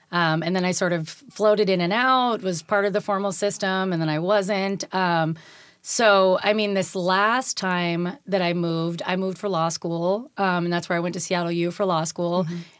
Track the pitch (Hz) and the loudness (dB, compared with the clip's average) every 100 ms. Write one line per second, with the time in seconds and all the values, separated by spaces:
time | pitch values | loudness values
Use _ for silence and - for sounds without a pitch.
0 | _ 175 165 160 165 185 180 180 180 175 | _ 0 2 2 0 0 0 0 0 -2
1 | 160 - - - 214 208 196 185 175 214 | -4 -12 -16 0 2 4 4 2 2 2
2 | 254 262 247 220 185 170 - 208 202 196 | 2 2 2 0 -2 -6 0 0 2 0
3 | 196 196 202 185 202 - 196 190 190 170 | -2 -2 -2 -2 -4 -2 -2 0 0 -2
4 | 160 151 175 208 190 202 196 196 - 190 | 0 -2 2 2 2 -2 -2 -4 -4 -2
5 | 185 170 160 160 - - - _ - - | 2 2 0 -2 -10 -20 -20 _ -8 2
6 | 226 196 190 185 196 214 208 196 185 190 | 6 6 6 4 2 0 2 0 -2 -2
7 | 180 185 208 240 262 - 185 180 175 170 | 0 2 2 0 -2 -4 -2 0 0 0
8 | 175 170 - 190 175 175 170 165 165 170 | -2 -6 -4 0 0 0 -2 -2 -2 -4
9 | 190 185 190 185 208 175 165 160 170 165 | -4 -2 -2 -4 -4 0 0 -2 -6 -2
10 | 170 202 262 - 190 180 170 175 170 175 | 0 -2 -4 -2 0 0 0 -2 -2 -2
11 | 175 175 - 180 170 170 170 175 196 165 | -2 -6 -2 -2 0 0 -2 0 0 0
12 | 160 - 175 175 165 175 165 _ | -2 -2 -2 0 -2 -6 -12 _